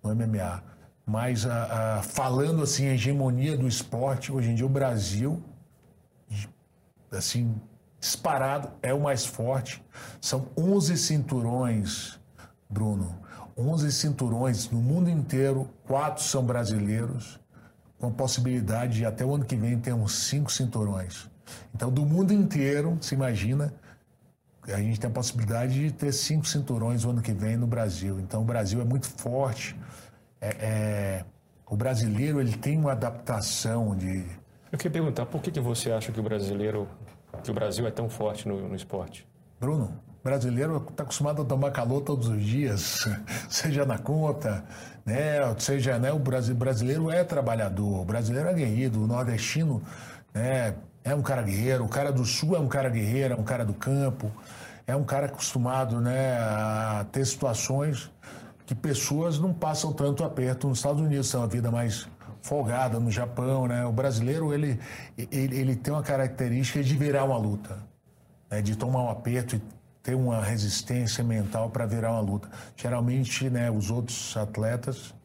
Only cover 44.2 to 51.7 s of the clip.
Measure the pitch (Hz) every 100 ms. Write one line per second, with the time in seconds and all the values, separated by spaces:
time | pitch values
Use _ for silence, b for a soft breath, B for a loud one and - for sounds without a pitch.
44.2 | 156 147 113 98 B B B B - 120
45.2 | 151 147 131 110 - 139 127 120 127 151
46.2 | 131 127 117 120 127 120 123 160 160 170
47.2 | 175 147 123 113 101 92 104 95 90 113
48.2 | 110 123 165 175 127 107 131 110 107 120
49.2 | 123 113 - 151 160 113 B B B B
50.2 | - 101 120 131 117 85 - - - 143
51.2 | 135 131 104 98 120